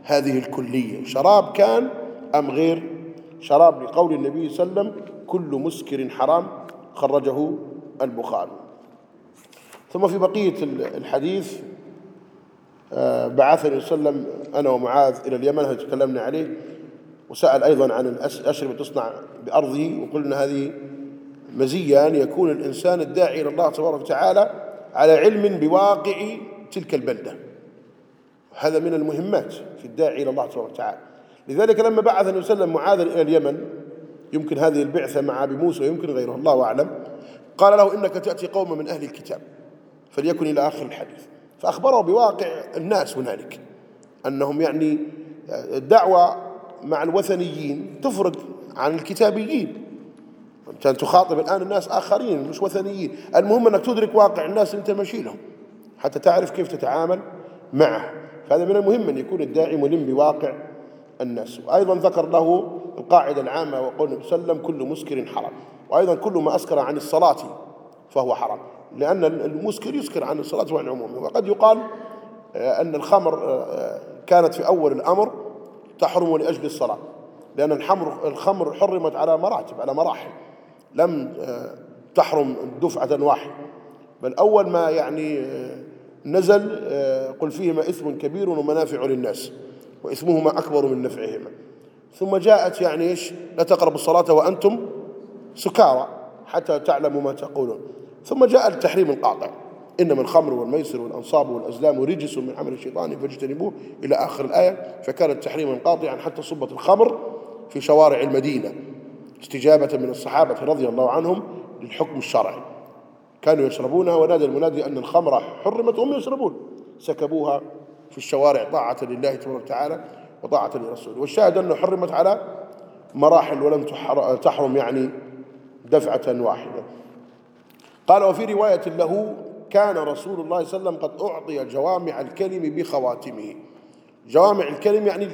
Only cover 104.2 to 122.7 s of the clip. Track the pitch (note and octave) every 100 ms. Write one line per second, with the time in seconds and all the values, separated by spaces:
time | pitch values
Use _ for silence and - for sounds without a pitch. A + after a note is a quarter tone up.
104.2 | - - C3+ - F3+ F#3+ - - - C3
105.2 | E3 C#3+ C3+ D3+ D3+ B2+ E3+ E3+ D#3 C3
106.2 | E3 D#3+ D3+ D#3 C3 C3 - G3+ A3+ A3+
107.2 | - - - - - C#3+ - D3+ D#3 C3+
108.2 | C#3 C3+ C3+ C3 G#2 - - - - -
109.2 | - - - C#3 C3 D3+ C#3 C#3+ B2+ A#2+
110.2 | - C3+ D#3 A#2 C3+ D3+ B2+ A#2 B2+ C#3
111.2 | E3 F#3 - - - - A#2+ - D#3 D3
112.2 | A#2+ B2 G2 G2 F2 - - - - -
113.2 | _ _ - D#3 C3+ G#2+ B2+ D#3 F3+ E3+
114.2 | D#3 E3+ D3 C3+ D#3+ D3 C3+ C#3 A#2+ E3
115.2 | E3 C3 - - F#3+ A3+ A#3 A3 B3+ C#4+
116.2 | B3+ C4+ A3+ - - - - - - D3+
117.2 | D3 D#3+ D3+ C#3+ - - - - - -
118.2 | - C#3 C#3+ C3+ A2 D3+ A#2 B2+ B2+ B2
119.2 | C#3 C3 C3 B2+ B2 B2+ D3 E3+ - -
120.2 | - - - D3 A2 C3+ A2+ A#2 - A2+
121.2 | C#3 F#3 G3+ F3 F3+ D#3 F#3 F#3 F3+ D#3
122.2 | F3+ G#3 - - -